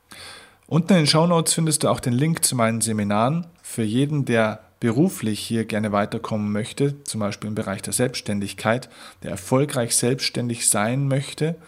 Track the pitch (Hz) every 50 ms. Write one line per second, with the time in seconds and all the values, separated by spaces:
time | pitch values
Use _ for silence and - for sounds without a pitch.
0 | _ _ - - - - - - - - _ _ _ - 139 160 165 - 202 170
1 | 151 139 - 156 165 175 175 165 160 - - - 160 156 147 - - 107 110 -
2 | - 135 120 123 147 160 165 - - - 131 123 113 113 113 113 110 113 110 107
3 | 104 101 104 104 113 131 160 170 175 - - _ - - - - 113 104 110 127
4 | 143 147 151 143 123 113 117 113 110 110 101 - - _ _ _ - 117 107 127
5 | 170 190 - - 113 110 104 - - - 117 113 110 110 110 104 110 104 101 101
6 | 104 - - 110 - - - 208 208 208 208 208 113 - - - 143 143 143 143
7 | - - - 110 104 98 98 - - 107 107 110 107 98 95 101 - 104 104 -
8 | 123 131 - - - - 104 101 98 98 - - - 110 113 123 - - - -
9 | - - - _ - 80 85 92 - - 135 131 147 139 - 131 117 117 - -
10 | - 120 135 135 - - - - 120 120 117 117 - - - 104 104 113 123 139
11 | 143 135 131 139 135 - - - 151 160 165 - -